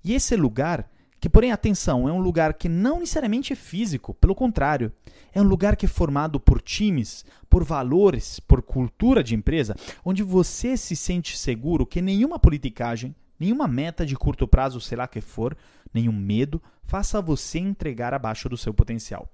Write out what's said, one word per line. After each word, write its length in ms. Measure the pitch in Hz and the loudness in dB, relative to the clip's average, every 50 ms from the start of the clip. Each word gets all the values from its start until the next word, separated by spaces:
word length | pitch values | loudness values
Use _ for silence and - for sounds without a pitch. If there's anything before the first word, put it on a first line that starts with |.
E 100 | - 180 233 | -2 -2 -2
esse 200 | - - - 240 | -2 0 0 2
lugar, 560 | 202 156 120 107 123 139 165 175 131 - - _ _ _ _ _ _ | 2 2 0 0 -2 -2 -2 -4 -6 -8 -12 _ _ _ _ _ _
que, 80 | - 160 | 0 8
porém, 240 | - 220 226 254 | 8 8 8 8
atenção, 560 | 220 - - 226 202 - - - 139 123 127 139 | 0 0 0 0 0 2 2 0 2 2 0 0
é 40 | |
um 80 | 165 185 | 0 0
lugar 340 | 185 185 160 165 160 156 - | 0 0 2 2 2 2 0
que 140 | - - 170 | -2 -4 -2
não 300 | 165 175 202 254 320 349 | 0 2 2 0 0 -2
necessariamente 540 | 349 330 - 311 277 208 214 254 277 - | -4 -2 -2 -2 0 0 -2 -2 -4 -6
é 40 | 285 | -8
físico, 560 | - - - - 185 233 202 151 127 - - 98 | -10 -10 -10 -6 -6 -4 -4 -4 -6 -6 -10 2
pelo 200 | _ - 175 196 | _ 2 2 4
contrário, 580 | - 262 - - - 139 147 151 131 117 107 - _ _ - - - - _ | 0 -2 -2 0 0 0 0 0 -2 -2 -6 -6 _ _ -20 -20 -20 -20 _
é 80 | - 190 | 0 2
um 60 | 202 | 4
lugar 300 | 190 190 165 190 202 208 | 4 4 2 2 0 2
que 100 | - - | 2 0
é 20 | 175 | -2
formado 500 | - - 180 151 139 143 151 160 147 139 | 2 0 0 0 0 -2 -2 -2 -4 2
por 220 | - - 135 - | 4 4 2 4
times, 640 | - - - - 208 208 180 135 107 - - - - - _ _ - _ | -2 -8 -4 -2 0 0 0 0 -2 -6 -10 -18 -20 -20 _ _ 4 _
por 160 | - 185 160 | 4 4 4
valores, 760 | 135 160 139 127 127 143 180 208 190 160 113 - - - - | 0 -2 -4 -2 0 2 4 4 4 2 0 -6 -8 -12 -16
por 220 | - - - 127 | 4 4 4 4
cultura 600 | - - - 131 127 120 _ _ - 247 269 226 | 4 -4 -4 -2 -2 -4 _ _ 2 4 4 2
de 120 | 135 113 117 | 2 0 -4
empresa, 420 | 107 101 - 151 165 127 107 98 - - - - - - | -2 -2 0 0 0 -2 -2 -6 -10 -12 -18 -18 -8 -6
onde 180 | 175 190 190 | -4 -2 -2
você 540 | 208 190 185 185 170 - - - - 247 262 | -2 0 2 2 2 2 -2 -4 -4 -2 -2
se 200 | 226 - - 170 | -4 -4 -6 -8
sente 420 | - - - 180 175 160 - - - | -6 -4 -4 -4 -4 -4 -6 -10 -6
seguro 480 | - - 120 110 123 160 175 151 147 | -4 -4 -4 -4 -2 -2 0 0 -2
que 160 | - - 165 | -2 -2 -4
nenhuma 360 | 180 190 196 202 240 311 349 - | -2 0 0 0 0 0 4 6
politicagem, 760 | - 180 151 143 - 127 - - 117 117 117 110 120 131 147 _ - _ _ _ | 6 6 6 2 -6 -8 -6 -6 -6 -4 -4 -6 -8 -12 -12 _ -20 _ _ _
nenhuma 300 | 151 190 240 294 294 156 | -2 -2 0 0 0 -2
meta 360 | 120 127 151 170 165 - 170 | -2 -2 -4 -4 -4 -6 -4
de 120 | 143 135 | -4 -4
curto 300 | - - 139 127 - 139 | -2 -2 -2 0 -2 6
prazo, 340 | 113 - 131 131 135 127 120 | 6 6 6 6 0 -4 -6
sei 180 | - - 117 120 | -8 -8 -6 -6
lá 80 | 127 | -6
que 140 | - - 110 | -8 -8 -12
for, 360 | - - - - 110 127 151 - - - _ - _ - | -12 -10 -6 -4 -4 -4 -6 -8 -18 -20 _ -20 _ -6
nenhum 200 | - 113 117 117 | -4 -2 0 0
medo, 500 | 110 101 98 98 104 110 135 143 151 165 _ - _ _ - | 0 -2 -2 0 0 0 0 -2 -4 -8 _ -12 _ _ -8
faça 360 | - - 196 208 - - 208 | -6 -4 -4 -2 -2 -2 -4
você 360 | 185 165 147 127 - - - 170 | -2 -2 -4 -4 -4 -8 -6 -6
entregar 540 | 185 196 202 - - 151 123 110 120 120 | -4 -4 -6 -4 -6 -8 -6 -6 -6 -4
abaixo 360 | 135 135 120 110 110 - - 120 | -4 -4 -4 -6 -8 -6 -8 -8
do 80 | 123 | -8
seu 180 | 117 - - 104 | -6 -6 -2 0
potencial. 560 | - - - 117 113 - - 104 - - - | 0 -2 0 -4 -10 -10 -10 -12 -12 -14 -16